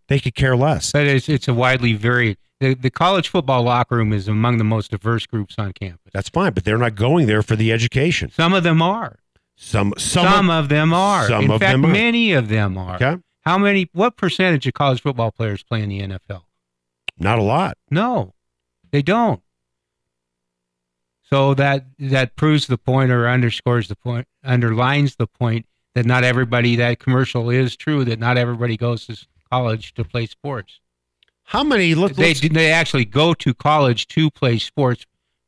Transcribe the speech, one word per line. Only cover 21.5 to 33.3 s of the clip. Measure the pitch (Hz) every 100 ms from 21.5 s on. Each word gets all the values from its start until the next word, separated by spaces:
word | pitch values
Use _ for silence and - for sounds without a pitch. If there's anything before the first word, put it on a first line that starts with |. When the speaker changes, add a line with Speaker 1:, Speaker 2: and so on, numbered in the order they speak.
| 135
Speaker 2:
that, | 139 139 131 -
that | 135 135 127 -
proves | 156 151 -
the | 123
point, | - 131 127
or | 123 117
underscores | 127 120 - 123 120 104
the | 101
point, | 123 120 131 _
underlines | 131 123 117 113 127 143 139 -
the | 117
point | - 120 113 - _ _ 123
that | 117
not | 123
everybody, | 123 123 123 120 120 120
that | 120 117
commercial | - 127 135 123 117
is | 127 127 -
true, | - 147 120
that | 110
not | 117 123
everybody | 120 117 120 113
goes | 120 117 -
to |
s-, | 113 - _ -
college | 127 120 110 -
to | -
play | 110 120 113
sports. | - 143 127 - - _ _ _ _ _ _ -
Speaker 1:
How | -
many? | 294 233 170 160
Let, | 190 135
Speaker 2:
They, | 165
Speaker 1:
let's | 147
Speaker 2:
they | 156 160 160
actually | 165 160 139 107
go | 135 165